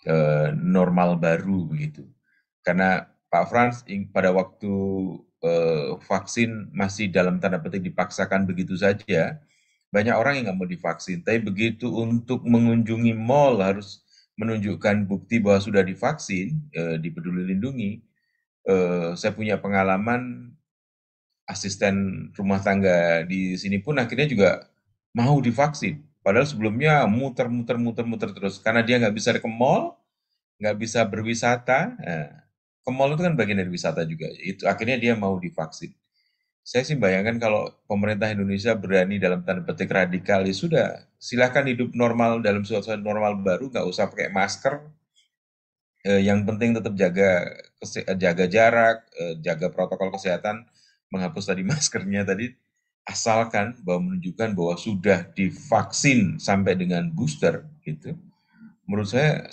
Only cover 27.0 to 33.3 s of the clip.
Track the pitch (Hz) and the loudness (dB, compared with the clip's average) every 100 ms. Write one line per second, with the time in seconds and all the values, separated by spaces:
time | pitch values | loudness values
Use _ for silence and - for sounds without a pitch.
27 | 107 117 135 123 117 120 117 120 117 110 | 4 2 0 -2 -2 -2 -2 -2 -2 -2
28 | 117 107 104 - 98 - 110 117 113 123 | -4 -4 -6 -4 -6 -4 0 2 4 2
29 | 107 107 113 113 117 113 131 196 339 - | 2 0 0 0 -2 0 2 2 0 -8
30 | _ _ _ _ _ - 104 104 113 117 | _ _ _ _ _ -6 -4 -2 -2 0
31 | 104 104 110 117 120 123 - 135 220 247 | 0 -2 -4 -2 0 0 2 0 0 -6
32 | - 80 73 - _ _ _ _ 127 131 | -6 -6 -8 -14 _ _ _ _ -6 0
33 | 139 156 175 | 0 2 0